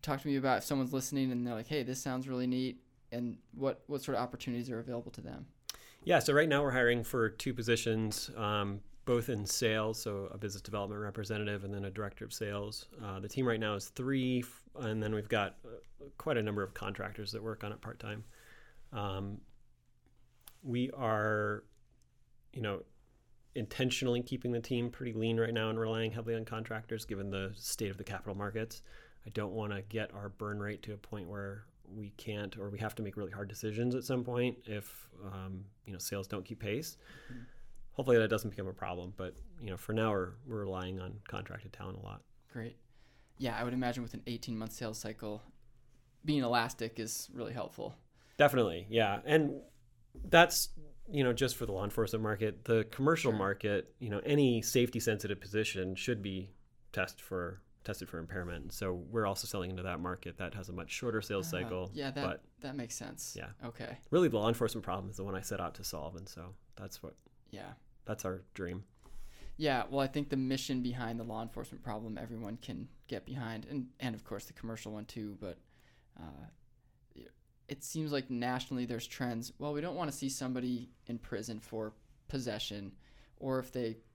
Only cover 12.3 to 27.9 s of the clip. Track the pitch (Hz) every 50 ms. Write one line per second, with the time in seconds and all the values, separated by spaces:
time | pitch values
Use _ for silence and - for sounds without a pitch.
12.3 | - - 110 104 101 101 101 107 107 - - - - - 110 101 95 95 98 104
13.3 | - 135 131 123 113 110 110 107 104 98 - - - - 127 131 139 135 127 127
14.3 | 127 123 123 - - - - - - - 131 110 107 110 107 107 110 107 104 -
15.3 | 117 107 101 95 - - - - - - - - - - 143 139 - - - 160
16.3 | 139 120 107 107 104 104 98 95 - - - 101 98 - 98 98 107 110 107 101
17.3 | 107 110 104 113 107 - - 104 107 107 - 113 113 - 113 107 104 107 107 -
18.3 | - - - - - - - - - - - - - 110 104 101 95 95 98 98
19.3 | 104 - - - - - - - - _ _ _ _ _ _ - - - - -
20.3 | _ - - - - - - 139 120 123 123 135 - 139 131 110 110 107 107 107
21.3 | 107 104 104 104 104 107 - - - - - - - - - - _ - - _
22.3 | - - - - - 135 110 107 98 85 - - - - - _ - - _ _
23.3 | - - - - - 131 110 - - - 131 127 131 - 135 127 120 120 123 -
24.3 | 135 127 - 123 120 117 113 - 131 120 120 120 120 - 135 123 110 110 110 113
25.3 | 113 113 113 117 117 113 110 110 110 113 113 110 113 113 113 110 101 117 110 113
26.3 | 117 113 113 - 117 110 110 - 110 107 110 - 113 110 - - 107 98 98 101
27.3 | 98 98 98 98 98 104 - - - - 113 101